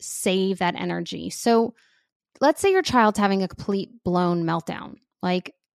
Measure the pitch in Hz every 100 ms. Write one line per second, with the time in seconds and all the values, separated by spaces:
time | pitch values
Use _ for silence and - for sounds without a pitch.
0 | - - - 185 190 185 175 175 175 175
1 | 170 156 180 - 240 233 226 - _ _
2 | _ _ _ - 277 311 392 381 320 254
3 | 214 208 202 190 190 - - 196 - -
4 | - 180 175 175 165 165 170 - - -
5 | _ _ 180 185 - - _